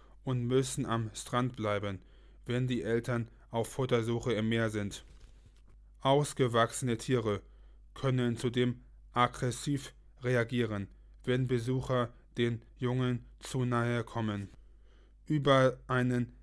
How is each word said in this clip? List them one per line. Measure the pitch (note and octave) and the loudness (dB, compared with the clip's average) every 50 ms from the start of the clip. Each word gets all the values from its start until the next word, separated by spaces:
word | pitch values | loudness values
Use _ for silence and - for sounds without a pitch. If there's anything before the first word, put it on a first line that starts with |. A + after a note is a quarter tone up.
| - - - - - | -20 -20 -20 -10 -6
und | C3 B2+ B2 A#2+ | -4 -2 -2 0
müssen | A#2+ B2+ C3 C3+ C3 - - - | 2 2 2 2 0 -2 -4 -2
am | - A2+ A#2 A2+ G#2+ - | -2 -2 -2 -2 -4 -8
Strand | - - - - B2 B2 A#2+ - - | -12 -8 -4 -2 -2 -2 -2 -2 -4
bleiben, | G#2+ G#2 G#2 G2+ G#2 G2+ G2 - - - - - - - - - - | -2 -2 0 0 -2 -4 -6 -8 -10 -16 -20 -20 -20 -20 -20 -12 -6
wenn | - A#2+ B2 B2+ B2 | -4 -2 -2 0 0
die | B2+ A#2 - | -2 -2 0
Eltern | A2 A#2 A#2+ A#2 C3 B2 A#2 A2+ - - - - - | 0 0 0 0 -2 -2 -4 -4 -6 -10 -20 -14 -6
auf | - A#2 A2 - | -4 -4 -4 -2
Futtersuche | - - C3 B2+ B2+ A#2 A2+ A2+ A#2 A#2 A2+ B2 A2+ | -4 -4 -2 0 0 0 0 0 -2 -2 -2 -2 -2
im | G#2 A2 A2 | 0 0 0
Meer | A2+ A2+ A2+ A2 | 0 0 0 0
sind. | G#2+ G#2 G2+ G2 - - - - - - - - - - - - - - - - - - - - - - | -2 -2 -4 -4 -6 -10 -14 -18 -20 -20 -20 -20 -20 -20 -20 -20 -20 -20 -20 -20 -20 -20 -20 -20 -12 -2
Ausgewachsene | - C3+ C#3 D3 D3 - - - C3 A#2+ A#2 A#2 A#2 A2+ - - C3 A#2+ A#2 A2 | 2 4 4 4 2 2 0 0 2 2 4 4 4 2 2 -2 -2 0 -2 -2
Tiere | - - C3 B2 A2 A2 G2+ F#2+ - - - - - - - - - - - | 0 0 0 0 2 0 0 -2 -4 -10 -20 -20 -20 -20 -20 -20 -20 -20 -10
können | - - C3+ B2+ B2+ B2 A#2+ A#2 A#2 | -4 -2 0 2 2 2 0 0 0
zudem | - B2 A#2+ B2 B2 B2 A#2+ B2 - - - - - - | -2 -2 2 2 2 2 0 -2 -8 -20 -20 -20 -16 -4
aggressiv | - B2 B2 B2 - - C3 B2 A#2+ - - D3 C#3+ C3 - - - - - - - - B2 | 0 2 2 2 2 -2 -4 -4 -4 -4 -4 -2 -4 -4 -4 -8 -16 -20 -20 -20 -14 -6 -2
reagieren, | B2 B2+ A#2+ A#2 A#2 B2 A#2+ A#2 G#2 G#2+ G2+ G2 - - - - - - - - | 0 2 2 2 0 0 0 0 0 -2 -4 -6 -8 -12 -18 -20 -20 -20 -8 -2
wenn | B2+ B2 B2+ C3 B2 | 0 0 0 2 0
Besucher | C3 A#2+ A#2 B2+ B2+ C3 C3 - C3 B2 A#2+ A2+ - - - - - B2 | 0 0 0 0 -2 -2 -2 0 0 0 0 -2 -6 -12 -20 -8 -2 0
den | A#2+ A#2+ A#2 A2+ - - - - | 0 0 0 -2 -8 -12 -8 -4
Jungen | B2+ B2 B2+ B2+ B2+ B2 B2 A#2 - - - - | -2 -2 0 0 0 0 -2 -4 -6 -12 -20 -16
zu | - - - C3 B2+ | -10 -6 -4 -2 0
nahe | B2 B2 A#2 A#2 A#2+ A#2+ A#2+ A2+ | 0 0 0 0 0 0 -2 -4
kommen. | - - A#2 A2 G#2+ G#2 G2+ G2 F#2+ - - - - - - - - - - - - - - - | -4 -4 -2 -2 -2 -2 -4 -6 -8 -12 -18 -20 -20 -20 -20 -20 -20 -20 -20 -20 -20 -20 -12 -6
Über | - D#3 D3+ C3+ C#3+ C#3 C3+ C3 C3 - - - - | -2 -2 2 4 6 6 6 6 4 2 0 -4 -2
einen | B2+ B2+ B2 B2 B2 B2 B2 A#2 - - | 0 2 2 2 2 0 -2 -4 -6 -14